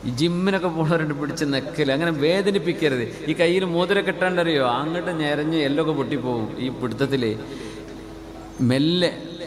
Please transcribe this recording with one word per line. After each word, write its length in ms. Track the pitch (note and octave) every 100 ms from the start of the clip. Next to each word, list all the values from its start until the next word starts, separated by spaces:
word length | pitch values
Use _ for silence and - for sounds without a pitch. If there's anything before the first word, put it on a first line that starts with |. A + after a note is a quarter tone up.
ഈ 60 | -
ജിമ്മിനൊക്കെ 580 | B2 E3 F3 F#3+ G3 F3
പോണവരുണ്ട് 460 | D#3+ D#3 E3+ D#3
പിടിച്ച് 300 | C#3+ D3 -
നക്കല്, 480 | D3+ C3+ C3+ - C#3+
അങ്ങനെ 180 | C3+ E3+
വേദനിപ്പിക്കരുത്. 1120 | D#3 D3 F#3 G3+ G3 E3+ D#3+ D#3 B2+ A2 - D3+
ഈ 60 |
കയ്യിൽ 320 | D#3 E3+ F#3
മോതിരം 420 | F#3 E3+ F3+ G3 E3
കെട്ടാണ്ടറിയോ, 640 | F3 F#3 F3+ E3 D3+ B2+
അങ്ങോട്ട് 420 | A#2+ D3+ E3+ F3+
ഞെരഞ്ഞ് 460 | E3+ D3 D3 D3+ D#3+
എല്ലൊക്കെ 360 | C#3 D3 D#3
പൊട്ടിപ്പോവും. 640 | D3 B2 C#3+ B2 A#2+ G#2+ A2
ഈ 100 | B2+
പിടുത്തത്തിലേ 680 | - B2 A2 C3+ C3+ A#2 G#2+ - - - - - - - - - - - -
മെല്ലെ 580 | B2 C3 D3+ F3+ E3+ - - -